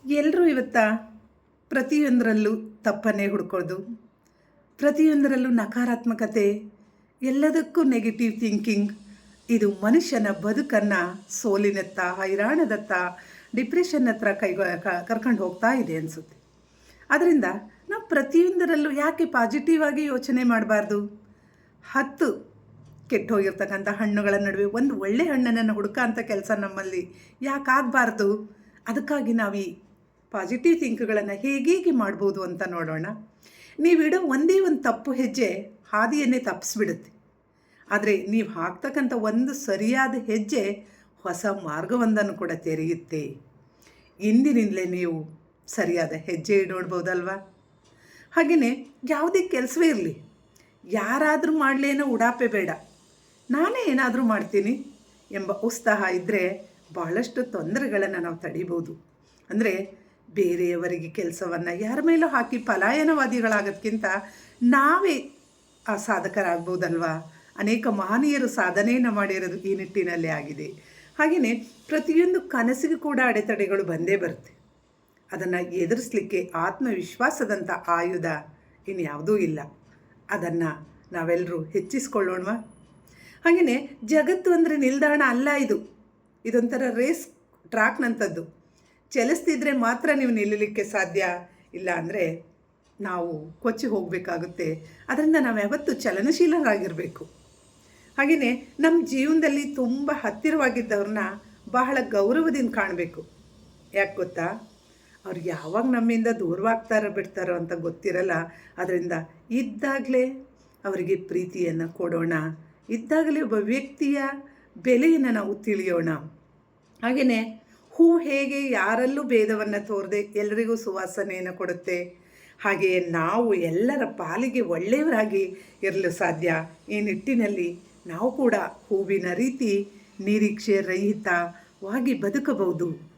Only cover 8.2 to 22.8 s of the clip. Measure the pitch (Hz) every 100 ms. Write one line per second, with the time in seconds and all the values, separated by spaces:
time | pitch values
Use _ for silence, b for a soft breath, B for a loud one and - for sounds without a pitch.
8.2 | 233 214 226 208 220 202 208 - B B
9.2 | B B - 233 208 202 208 285 339 247
10.2 | 208 - 196 220 277 220 208 190 175 185
11.2 | - - 226 196 208 196 185 - 180 185
12.2 | 190 196 214 311 285 208 208 185 180 180
13.2 | B B B 226 254 339 349 302 247 214
14.2 | 214 196 196 180 185 175 196 175 175 220
15.2 | 254 220 185 180 226 262 170 160 160 160
16.2 | - - _ _ _ b b b b 294
17.2 | 349 311 185 208 - B B 427 - 311
18.2 | 269 330 359 370 339 302 294 277 294 330
19.2 | 330 262 226 269 285 320 302 277 294 254
20.2 | 269 247 247 226 214 214 208 208 208 -
21.2 | b b b b b b - 269 269 -
22.2 | 294 - - - - -